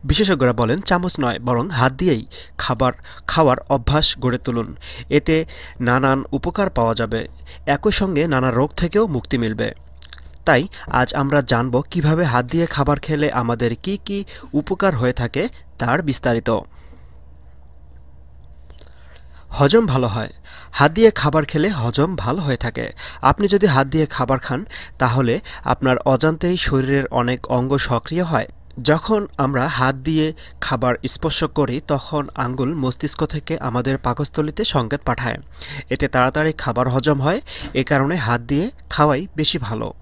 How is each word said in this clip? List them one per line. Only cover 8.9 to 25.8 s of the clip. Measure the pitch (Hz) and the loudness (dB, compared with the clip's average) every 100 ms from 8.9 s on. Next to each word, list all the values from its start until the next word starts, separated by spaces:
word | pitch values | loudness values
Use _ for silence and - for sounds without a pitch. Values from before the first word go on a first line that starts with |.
| 208 220 | 2 2
মুক্তি | 131 - 127 | 0 -2 -2
মিলবে। | 113 107 113 - - - - - - - - | 0 -2 -4 -6 -18 -20 -16 -16 -16 -4 4
তাই | 131 156 - - | 4 2 -8 -2
আজ | 123 127 147 | 0 2 0
আমরা | 139 147 123 | 2 2 2
জানব | 117 123 123 - | 0 2 -2 -2
কিভাবে | 170 151 160 165 | 0 2 2 2
হাত | 120 123 | 2 0
দিয়ে | 165 165 | -2 0
খাবার | - 139 143 | 0 0 0
খেলে | - 156 147 | -2 0 0
আমাদের | 123 117 117 120 117 | 0 -2 0 -2 -2
কি | - 202 - | -4 -6 -4
কি | 202 196 - - | -6 -8 -14 -4
উপকার | 143 151 185 196 135 | -4 -2 0 0 2
হয়ে | 123 123 | 0 0
থাকে | 120 135 196 - - - | -2 -2 -4 -6 -20 -6
তার | 120 139 | 0 0
বিস্তারিত। | 156 127 131 117 117 110 - - - - - - - - - - - - - - - - - - - - - - - - - - - - - | 0 0 0 0 0 -2 -4 -18 -20 -20 -20 -20 -20 -20 -20 -20 -20 -20 -20 -20 -20 -20 -20 -20 -20 -20 -20 -20 -20 -20 -20 -20 -20 -20 -10
হজম | - 139 226 214 | 2 6 6 4
ভালো | 131 123 | 2 2
হয়। | 104 110 - - - - | -2 -6 -10 -20 -20 -10
হাত | - 143 | 2 2
দিয়ে | 165 226 | 8 6
খাবার | - 147 156 143 | 6 2 2 2
খেলে | 151 226 170 | 0 0 0
হজম | 113 127 160 180 | 0 2 0 0
ভালো | 95 160 | -2 -2
হয়ে | 147 123 - | -2 -2 -2
থাকে। | - 117 - - - | -6 -8 -10 -14 0
আপনি | 131 147 202 | 2 4 2
যদি | 202 196 | 4 6
হাত | 135 139 | 4 4
দিয়ে | 156 151 - | 2 0 -2
খাবার | 123 131 | 0 0
খান, | - 131 214 - - - | 0 -4 -6 -12 -14 -2
তাহলে | 127 123 123 147 - - - | 0 2 2 0 -4 -8 -2
আপনার | 120 | 0